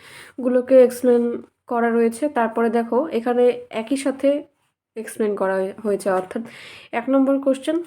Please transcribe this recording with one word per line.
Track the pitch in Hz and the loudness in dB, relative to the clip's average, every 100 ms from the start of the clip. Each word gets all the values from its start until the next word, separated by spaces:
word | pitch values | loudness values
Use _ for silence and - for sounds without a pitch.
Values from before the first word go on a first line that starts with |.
| - - - - | -20 -20 -20 -6
গুলোকে | 247 247 247 262 | 0 0 6 6
এক্সপ্লেন | 240 233 247 240 240 240 - _ - | 6 4 2 2 2 -4 -12 _ -6
করা | 240 233 | -2 0
রয়েছে। | 233 226 233 302 | 2 0 0 -2
তারপরে | 285 226 226 233 | 0 -2 0 0
দেখো | 233 233 240 320 | 0 0 -2 -2
এখানে | 226 240 240 247 240 - | -2 -2 2 2 2 -6
একই | 220 226 269 | -8 -4 -4
সাথে | 277 262 277 285 - _ _ _ _ 220 | -4 0 0 0 -4 _ _ _ _ -14
এক্সপ্লেন | 220 - 214 196 | -10 -4 -2 -2
করা | 190 190 | -2 -2
হয়ে-, | 190 - | -4 -6
হয়েছে, | 220 196 202 | -4 -4 -2
অর্থাৎ | 185 185 240 233 - - - - | -2 -4 -8 -10 -16 -20 -20 -10
এক | 233 233 | -8 0
নম্বর | 269 269 277 | 2 2 0
কোশ্চেন | 269 269 311 320 | 0 -2 -2 -4